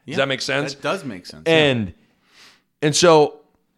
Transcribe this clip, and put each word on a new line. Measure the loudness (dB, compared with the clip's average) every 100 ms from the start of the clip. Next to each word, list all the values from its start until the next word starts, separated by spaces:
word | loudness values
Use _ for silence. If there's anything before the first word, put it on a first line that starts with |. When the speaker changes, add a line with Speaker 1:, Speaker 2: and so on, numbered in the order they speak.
| -8
Speaker 1:
Does |
Speaker 2:
Yeah, | -4
Speaker 1:
that | -4
make | -4
sense? | -4 -4 -6 -8
Speaker 2:
that |
does | -8 -8
make | -10 -14 -18
sense, | -8 0
Speaker 1:
And, | 2 2 0 -4
Speaker 2:
yeah. | -10 _ _ _ _ -20 _ _ _
Speaker 1:
and | -2 2
so, | 4 6 4 -2 _ _ _